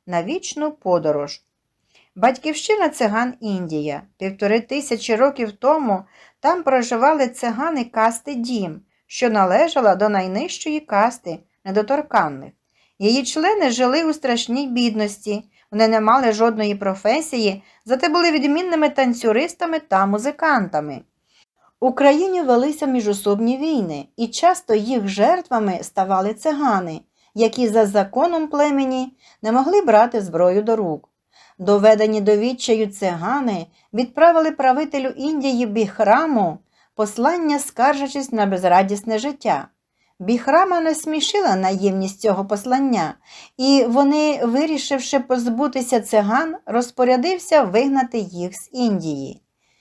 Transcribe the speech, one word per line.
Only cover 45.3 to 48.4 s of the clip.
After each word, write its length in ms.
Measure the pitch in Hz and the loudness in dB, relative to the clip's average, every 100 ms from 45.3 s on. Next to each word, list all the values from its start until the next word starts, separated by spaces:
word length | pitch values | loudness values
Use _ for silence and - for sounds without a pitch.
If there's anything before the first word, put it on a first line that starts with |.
| 254 240 233 294 262 240 240 | -2 -2 -2 -2 -2 0 -2
циган, 540 | 208 220 202 247 330 320 - | 2 0 2 0 -2 -6 -4
розпорядився 960 | 233 240 - 247 254 302 370 - 311 | -2 -2 0 2 2 0 -2 2 4
вигнати 560 | 214 202 277 269 247 240 | 4 2 2 0 0 -4
їх 360 | 196 175 | -6 -6